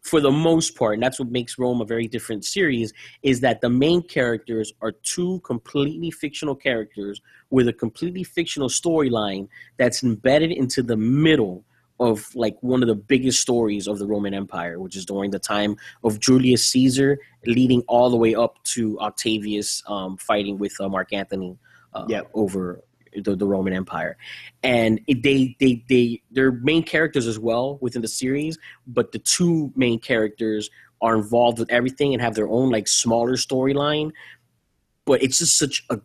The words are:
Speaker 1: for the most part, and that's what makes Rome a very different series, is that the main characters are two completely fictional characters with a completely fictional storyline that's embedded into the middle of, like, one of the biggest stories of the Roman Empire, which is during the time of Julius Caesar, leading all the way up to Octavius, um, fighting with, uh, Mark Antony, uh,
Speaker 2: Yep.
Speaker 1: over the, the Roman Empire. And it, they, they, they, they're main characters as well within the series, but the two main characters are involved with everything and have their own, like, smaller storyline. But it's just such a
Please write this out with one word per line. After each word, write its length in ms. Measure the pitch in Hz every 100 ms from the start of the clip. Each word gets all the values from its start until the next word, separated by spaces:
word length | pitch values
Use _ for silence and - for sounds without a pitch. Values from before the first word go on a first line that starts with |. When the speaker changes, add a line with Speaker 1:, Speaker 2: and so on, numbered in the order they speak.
Speaker 1:
for 180 | - 165
the 100 | 143
most 460 | 143 165 165 165 -
part, 180 | 113
and 80 | 104
that's 160 | 123 -
what 120 | 127
makes 280 | 123 120 -
Rome 220 | 123 123
a 40 |
very 220 | 107 113 113
different 360 | 120 - 107
series, 480 | - 196 175 120 110 - - -
is 180 | 139 123
that 200 | 127 120
the 100 | 120
main 320 | 123 147 175
characters 720 | 170 - 123 113 - 113 107 _
are 100 | 110
two 480 | - - - 180 185
completely 720 | - 120 - 147 143 160 165
fictional 440 | - 151 - 151 135
characters 640 | - 120 104 - 101 101 _ _ _
with 160 | 131 120
a 40 |
completely 520 | 113 113 - 175 180
fictional 440 | 175 - 165 - 131
storyline 800 | - 175 160 139 117 104 98 98 - - -
that's 240 | 123 -
embedded 480 | 127 107 127 147 165
into 300 | 170 127 135
the 140 | 120 113
middle 680 | 110 135 160 151 104 90 _ _ _ _
of, 300 | 120 107 - 127
like, 200 | 110 -
one 220 | 123 127
of 60 | 120
the 60 |
biggest 460 | 107 107 135 131 117
stories 480 | - 120 113 104 101
of 100 | 104
the 80 | 101
Roman 280 | 104 101
Empire, 440 | 98 98 92 87 85
which 160 | 92 -
is 100 | -
during 240 | 98 101
the 80 | 98
time 380 | - 104 104 104 - -
of 160 | 117 107
Julius 440 | - 127 127 120 -
Caesar, 520 | 131 131 127 139 139 - _ 123
leading 340 | 117 127 123 120
all 220 | 120 123
the 80 | 120
way 160 | 113
up 280 | 110 117 _
to 360 | - - 110 104
Octavius, 840 | 107 - 117 110 104 104 104 - -
um, 320 | 101 92 95
fighting 400 | - 107 101 98
with, 200 | 101 -
uh, 120 | 98
Mark 220 | 98 92
Antony, 420 | 101 95 95 90 90 _ _ _
uh, 100 | 104 -
Speaker 2:
Yep. 240 | 107 -
Speaker 1:
over 480 | 110 101 95 90 90 _ _ _ 101
the, 100 | 101
the 120 | 92 101
Roman 260 | 95 95
Empire. 460 | 92 95 85 80 - - - - _
And 380 | 127 120 113 110 -
it, 160 | 135
they, 340 | 143 135 131 -
they, 280 | 135 117 -
they, 320 | 127 120 117 _
they're 200 | 123 135
main 300 | 123 127 160
characters 440 | 160 160 160 143 117
as 120 | 107
well 400 | 113 117 131 143
within 220 | 127 123
the 60 | 110
series, 500 | - 127 139 151 160 - - -
but 260 | 120 120
the 60 | 110
two 540 | - - 175 165 143
main 240 | 131 123 113
characters 680 | - 120 110 - 110 107 107 _ _ _
are 160 | 113 110
involved 420 | 104 117 120 113
with 120 | 117
everything 420 | 120 127 131 143
and 80 | 127
have 140 | 120
their 140 | 110 104
own, 180 | 117 131
like, 200 | 113 101
smaller 480 | - 120 117 120 127
storyline. 760 | - 131 131 139 147 151 151 151 - - _ _ _ _ _ _ -
But 160 | 127
it's 160 | 131 -
just 180 | 170 -
such 240 | 143 - _
a 100 | 113